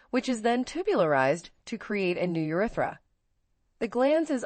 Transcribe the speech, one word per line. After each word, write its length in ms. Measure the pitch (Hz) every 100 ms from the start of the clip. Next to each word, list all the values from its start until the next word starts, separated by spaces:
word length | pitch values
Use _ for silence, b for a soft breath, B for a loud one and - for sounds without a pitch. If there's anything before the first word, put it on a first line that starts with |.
| b
which 180 | 254 254
is 140 | 233
then 200 | 226 240
tubularized 840 | 254 311 381 311 160 139 131 170 - _
to 140 | - 220
create 400 | - 208 185 175
a 80 | 180
new 160 | 165
urethra. 560 | 156 165 214 - 135 - _ _ _ _ _ _ _ -
The 100 | 220
glans 420 | 240 269 311 330
is 140 | 262